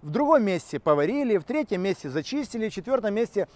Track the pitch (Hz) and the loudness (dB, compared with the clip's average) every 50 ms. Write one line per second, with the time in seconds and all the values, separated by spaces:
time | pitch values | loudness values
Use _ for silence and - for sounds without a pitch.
0 | - 151 151 226 294 285 320 285 220 202 185 170 - - - 139 - - 151 147 | -8 -4 0 2 4 6 6 4 4 2 0 -2 -4 -6 -8 -2 2 2 4 4
1 | 147 165 240 285 285 240 214 190 156 - 247 302 294 - 208 180 180 196 185 - | 4 2 2 0 0 2 2 0 0 0 -2 -2 -2 -2 -2 -2 0 -2 -2 -4
2 | - 147 127 156 147 - - 285 277 - - 233 220 214 - - 170 240 269 254 | -4 -6 -6 -6 -6 -4 -4 -6 -6 -6 -6 -6 -6 -6 -6 -6 -4 -2 0 0
3 | 208 214 202 214 233 226 - 311 277 - - | 0 0 0 -2 -2 -2 -2 -2 -4 -4 -6